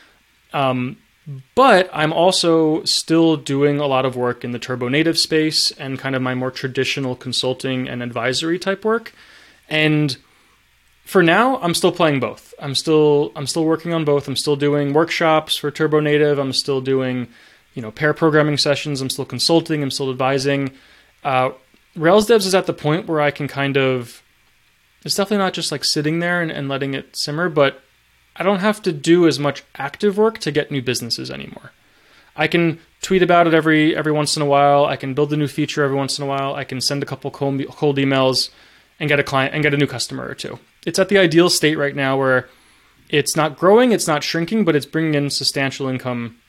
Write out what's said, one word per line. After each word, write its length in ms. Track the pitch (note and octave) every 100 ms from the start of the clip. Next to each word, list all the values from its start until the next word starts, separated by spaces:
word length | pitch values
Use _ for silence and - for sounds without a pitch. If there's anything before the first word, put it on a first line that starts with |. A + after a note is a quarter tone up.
| _ _ _ _ _
Um, 440 | D#3 C3+ B2+ B2 - _ _ D#3 C3+ -
but 340 | - C4 F#3+ F#3
I'm 200 | D3 D#3
also 720 | E3 F3 F#3 E3+ E3 D#3 D#3
still 520 | - - - E3 E3 D3+
doing 420 | C3 C#3 D3 C#3+
a 60 | D3
lot 180 | C3
of 120 | C3 B2
work 280 | B2 A#2+
in 80 | B2
the 60 | A#2+
Turbo 300 | - B2 B2
Native 300 | C#3+ D#3+ D#3+
space 520 | - D#3+ D#3 D3+ -
and 260 | - C#3 C3
kind 160 | C3+ C3+
of 60 |
my 120 | B2+
more 160 | B2+ B2+
traditional 640 | - C3+ B2+ B2+ - C3
consulting 760 | B2 B2+ A#2+ B2+ B2+ C3+ B2+ C3
and 140 | B2
advisory 560 | A#2+ A#2 A#2+ B2+ D#3+ F3
type 260 | F#3+ G3
work. 280 | A3 A3+ A3+ _ - - - _ -
And 480 | D#3 D#3 D3+ D3+ - _ _ _ _ _ _ _ _
for 180 | - G3
now, 360 | E3+ F#3 B3+ C4+
I'm 160 | E3+
still 180 | D#3+ F#3
playing 280 | F3 D#3+ C#3
both. 340 | A2+ G#2 - -
I'm 160 | C#3+
still, 580 | C3 - D#3 D3+ D3 D3 D#3
I'm 100 | C#3
still 180 | E3+
working 280 | D#3+ D#3+ E3+
on 120 | E3
both. 220 | D3 C#3+ C3+
I'm 80 | B2+
still 200 | - C#3+
doing 360 | C#3+ D3 C#3+
workshops 640 | C#3+ E3 - E3 D#3 D#3 -
for 140 | D3
Turbo 300 | - D#3 D3+
Native. 380 | D3+ D3 D3 C#3+
I'm 140 | C3+
still 280 | B2 - C3+
doing, 480 | C3 C3+ B2+ B2+ A#2+ - - _ _
you 80 | -
know, 80 | A2+
pair 240 | - D3+
programming 440 | - D#3+ D3+ D3+ C#3+
sessions. 420 | D3+ C#3 D3+ C#3
I'm 100 | C3
still 140 | -
consulting. 580 | C3 B2 - E3 E3 D#3
I'm 80 | C#3
still 200 | - C3+
advising. 640 | B2+ C3 C#3 C#3 C#3 C3+ - _ _ _ _
Uh, 280 | C#3+ B2+ C3 - _ _ _ F3
Rails 320 | D#3+ G#3 G#3+
Devs 180 | A3+ F#3+
is 80 |
at 120 | F#3 F3+
the 60 |
point 340 | D3+ D3 E3 -
where 140 | D#3
I 100 | D3
can 160 | - C#3+
kind 300 | C#3 C#3 C3+
of, 460 | C3 B2+ A#2+ - _ _ _ _ _ _ _ _
it's 100 | D#3
definitely 240 | - G3 G#3
not 80 | F#3
just, 180 | F3+ D#3+
like, 140 | C#3+
sitting 360 | - D#3 D3+ E3
there 200 | F3 F3
and, 100 | E3
and 180 | D3+ C#3
letting 260 | C#3 C#3
it 220 | C#3 - -
simmer, 320 | - D3 F3
but 340 | D3+ C#3 - _ _ _ _ _ -
I 60 |
don't 160 | F3 G3
have 200 | G#3 G#3
to 100 | F#3+
do 340 | D3 D#3+ F3 E3
as 120 | C3
much 260 | D3 C3+ -
active 420 | - C#3 - G#3 G3
work 220 | A3 A3
to 120 | -
get 180 | D3 C#3+
new 100 | C#3+
businesses 500 | B2 A#2+ A#2 - C3
anymore. 420 | C3+ - - - _ _ _ _ _ _ -
I 100 | D#3
can 320 | E3+ E3+ D#3 _ -
tweet 200 | - F#3+
about 240 | F3 F3 E3+
it 40 |
every, 400 | D#3+ D#3 D#3 D#3 D#3
every 160 | D3+
once 240 | D3+ D3 D#3
in 60 |
a 40 | C#3+
while. 400 | C#3 C#3+ C#3+ C#3+
I 100 | C#3
can 160 | C3+
build 180 | C3 D3
a 40 | D3+
new 120 | C#3+
feature 340 | - D3 D#3
every 140 | C#3 C#3
once 200 | C3+ -
in 60 |
a 40 | C#3+
while. 260 | C#3 C#3
I 100 | C#3+
can 160 | C3 C3
send 220 | - C#3+
a 40 | C#3
couple 240 | C3+ C#3
cold, 280 | - C#3 C#3 C#3+
cold 280 | - D3 C#3
emails 520 | C#3 C3+ C3 B2 - _ _ _ _ -
and 80 | D3+
get 100 | C#3+
a 40 |
client 280 | C#3 C3+ C3+
and 100 | D3+
get 120 | D3
a 20 | C#3+
new 100 | C#3
customer 400 | B2 - C3+ B2
or 80 |
two. 240 | - - - _ _ -
It's 120 | E3
at 100 | F#3+
the 80 | G3
ideal 320 | F3+ E3 F3
state 260 | - D3+ D#3
right 180 | C#3+ C#3
now 200 | C3+ C3+
where 300 | C3 B2+ - _ _ _ _ _ -
it's 260 | D3+ C#3+ D#3+
not 220 | D#3 C#3
growing, 340 | F3+ A3 B3+
it's 140 | F#3 -
not 160 | D3
shrinking, 420 | - E3 E3 A3
but 120 | F3 D3+
it's 100 | C3
bringing 280 | D#3+ D#3+
in 140 | D3 C#3+
substantial 600 | - - C#3+ C3+ - C3+
income 500 | C3 B2+ A#2+ A#2 -